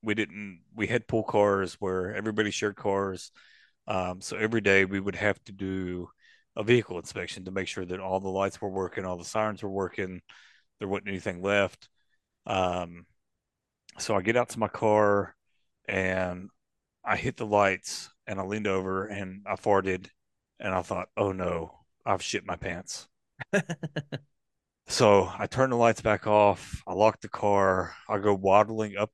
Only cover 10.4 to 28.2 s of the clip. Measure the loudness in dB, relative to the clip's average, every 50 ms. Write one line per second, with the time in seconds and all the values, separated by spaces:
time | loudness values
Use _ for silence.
10.4 | -20 -20 _ _ _ _ _ -10 -6 -4 -4 -4 -4 -6 -8 -6 -4 -6 -6 -4
11.4 | -2 0 2 2 2 2 -2 -8 -20 -20 _ _ _ _ _ _ _ _ _ _
12.4 | -8 -4 0 0 0 0 0 -2 -6 -8 -12 -18 -20 _ _ _ _ _ _ _
13.4 | _ _ _ _ _ _ _ _ _ _ -14 -10 -4 0 0 0 2 2 2 2
14.4 | 2 0 -2 -2 -2 -2 -2 0 2 4 6 6 6 6 4 2 2 -2 -8 _
15.4 | _ _ _ _ _ _ _ _ _ -4 -2 0 0 0 0 -2 -2 -4 -4 -8
16.4 | -12 -16 _ _ _ _ _ _ _ _ _ _ -4 -4 -4 -2 -2 -6 -6 -6
17.4 | -4 2 4 4 4 4 2 0 -6 -10 -10 -10 -12 -14 _ _ _ -10 -8 -6
18.4 | -6 -4 -4 -2 -2 0 0 0 0 -2 -2 -4 -4 -4 -6 -8 -8 -8 -10 -12
19.4 | -8 -8 -8 -4 0 2 4 4 4 2 -2 -4 -6 -10 _ _ _ _ _ _
20.4 | _ _ _ -10 -6 -2 -2 -2 -2 -2 -6 -6 -6 -8 -4 -2 -2 -2 0 -2
21.4 | -2 -2 -2 -4 -6 -8 -14 _ _ _ _ _ -4 -2 -2 -2 -2 -4 -6 -6
22.4 | -6 -6 -8 -8 -6 -8 -8 -8 -10 -12 -14 -16 -16 _ _ _ _ _ _ -18
23.4 | -12 -2 -2 -2 -2 -2 -8 -10 -10 -10 -10 -10 -10 -10 -12 -14 -14 _ _ _
24.4 | _ _ _ _ _ _ _ _ _ -6 0 4 6 8 8 8 6 4 -2 -6
25.4 | -8 -6 0 0 0 2 2 4 4 4 4 2 2 0 0 0 2 4 6 6
26.4 | 8 6 4 2 -4 -14 -14 -14 -10 -6 0 4 4 4 4 2 -8 -12 -10 -2
27.4 | 2 4 4 6 6 4 4 2 0 -4 -8 -14 -8 -4 -4 0